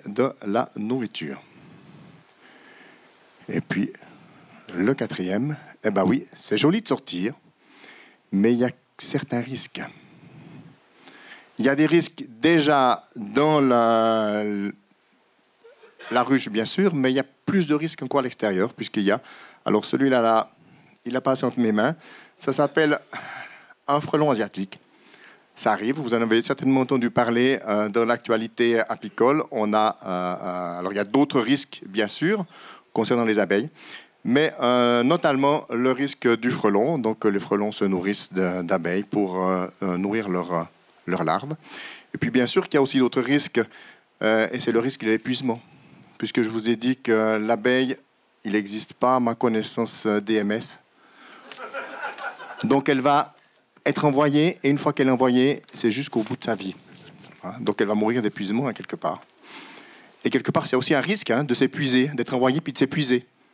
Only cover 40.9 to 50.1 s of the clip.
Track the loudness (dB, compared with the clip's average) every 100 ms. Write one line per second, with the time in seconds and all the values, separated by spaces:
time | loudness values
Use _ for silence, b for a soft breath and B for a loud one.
40.9 | _ -6 -2 0 -2 -4 -10 B B B
41.9 | B B -6 0 2 2 0 2 2 2
42.9 | 2 2 2 0 0 2 0 -2 B B
43.9 | B _ _ 0 2 2 0 0 0 0
44.9 | -2 0 0 0 -2 -2 -6 -10 -20 -20
45.9 | -20 -20 -10 -4 -2 -2 -2 -2 0 0
46.9 | -2 0 2 2 0 0 0 2 2 0
47.9 | -4 _ _ _ _ -4 -2 -2 -6 -8
48.9 | -2 2 2 0 0 0 0 -2 -2 -4
49.9 | -2 0